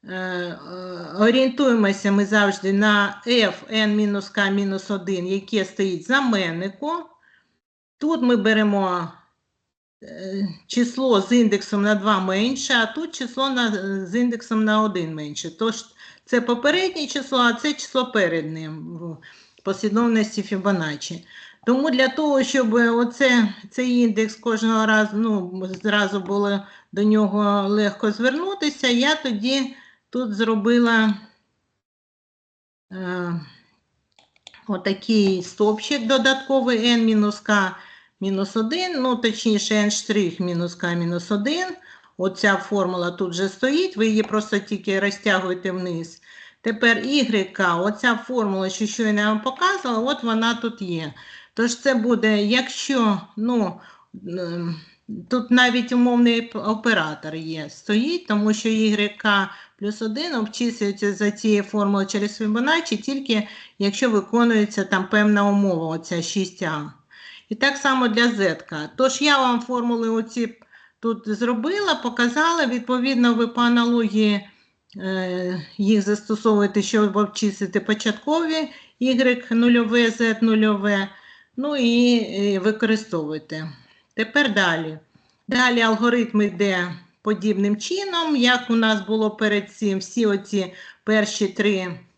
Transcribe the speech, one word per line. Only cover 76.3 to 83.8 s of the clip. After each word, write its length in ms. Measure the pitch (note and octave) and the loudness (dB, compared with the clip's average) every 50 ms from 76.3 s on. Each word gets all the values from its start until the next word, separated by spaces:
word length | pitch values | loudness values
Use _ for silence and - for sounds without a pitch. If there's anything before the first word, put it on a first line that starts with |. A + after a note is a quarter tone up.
| A3 G#3+ - A3+ G#3+ G#3 G3+ G3 G3+ G3+ | -6 0 2 2 4 4 2 2 2 0
щоб 340 | G3 - - A3 G#3+ G#3 F#3 | -2 2 2 2 2 2 2
обчислити 640 | G#3 G#3 G3+ G#3 - A3 G#3 G3 - G#3 F3+ - G#3 | 0 0 0 -2 -2 -2 -2 -2 -2 -8 -4 -4 -4
початкові 920 | F#3+ - G#3+ G#3+ - A3 G#3 - - D4 D4+ E4 E4+ D#4+ D#4+ D#4+ D#4 D#4 - - - _ _ _ | -2 -2 -4 -2 -2 -4 -4 -4 -2 -2 0 0 0 -2 -2 -2 -4 -6 -8 -16 -20 _ _ _
Y 520 | A#3+ C4 C4 A#3+ C4+ B3+ B3 B3 - - A3+ | 0 0 2 4 4 2 2 0 -2 -2 0
нульове, 560 | A3+ A#3 B3 A#3+ A#3+ A#3 G#3+ A3+ A#3+ A#3+ A3+ | 2 4 6 6 4 4 2 2 2 2 2
Z 340 | A3+ - A#3 A3+ A3 A3 A3+ | 2 0 0 0 0 2 2
нульове, 640 | A3+ A3 A3 G#3+ G#3+ G#3 G3 G3 G#3 G3+ G3 G3 G3 - - - - - - _ _ _ | 2 4 4 4 2 2 0 0 0 0 0 -2 -4 -8 -20 -20 -20 -20 -20 _ _ _
ну 180 | - C4 D4 D4 | -6 -4 -2 -2
і, 360 | C#4 B3 A#3 A#3 A#3+ A#3+ B3 A#3+ | 0 2 2 4 4 4 4 4
і 440 | A#3 G#3+ - - G3 G3+ G3+ G3 F#3+ | 2 0 -2 -4 -2 0 0 0 2
використовуєте. 1120 | F3+ G#3+ G#3+ G#3+ A#3 G#3+ A3 G#3+ A3 - - E3 D#3 D3 D#3 D3+ D3+ _ D#3+ D#3 D#3 D#3+ C#3 - | 0 0 0 0 0 0 0 0 -2 -4 -6 -4 -4 -4 -6 -8 -10 _ -12 -10 -10 -12 -14 -16